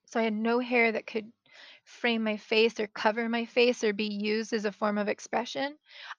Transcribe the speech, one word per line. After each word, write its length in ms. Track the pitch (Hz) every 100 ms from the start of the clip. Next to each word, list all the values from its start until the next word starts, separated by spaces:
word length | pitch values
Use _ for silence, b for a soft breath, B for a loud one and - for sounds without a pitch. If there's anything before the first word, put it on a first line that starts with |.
| _
so 160 | 240
I 20 |
had 100 | 226
no 260 | 214 220 240
hair 340 | 247 247 233
that 120 | 214 -
could 240 | 226 214 - _ B B B
frame 400 | _ - 240 226
my 140 | 220 214
face 420 | - 220 226 -
or 80 | 214
cover 400 | - 220 220 233
my 160 | 233
face 400 | 233 - 240 247
or 80 | 220
be 140 | 202 214
used 480 | 202 208 214 214
as 100 | 226
a 80 | 208
form 260 | 196 214 208
of 120 | 208
expression, 680 | 214 - 214 240 269 277 302 _ B B